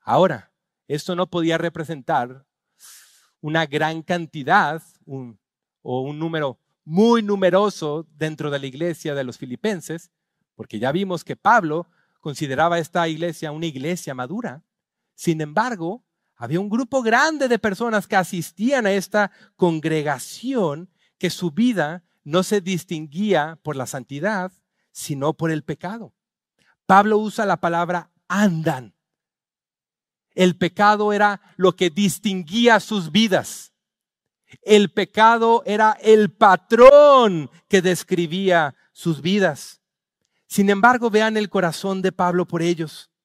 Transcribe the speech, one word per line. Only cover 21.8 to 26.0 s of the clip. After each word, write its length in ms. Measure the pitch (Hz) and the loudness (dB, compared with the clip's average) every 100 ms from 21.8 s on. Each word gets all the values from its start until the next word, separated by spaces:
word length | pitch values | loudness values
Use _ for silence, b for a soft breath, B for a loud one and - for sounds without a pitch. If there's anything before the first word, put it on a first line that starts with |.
| 151 175 _ _ | -4 -6 _ _
no 180 | - 165 | -4 -2
se 180 | 185 208 | 0 -2
distinguía 1000 | 175 185 - 165 156 147 208 175 151 160 | -2 -6 -6 -10 -10 -6 0 0 -2 -8
por 120 | - | -10
la 120 | 139 123 | -8 -8
santidad, 680 | 139 120 139 180 214 185 _ _ _ _ | -10 -12 -8 -6 -6 -8 _ _ _ _
sino 400 | - - 139 143 | -18 -10 -4 -4
por 180 | 160 160 | -2 -4
el 120 | 160 | -4
pecado. 500 | - 156 175 226 | -8 -12 -10 -12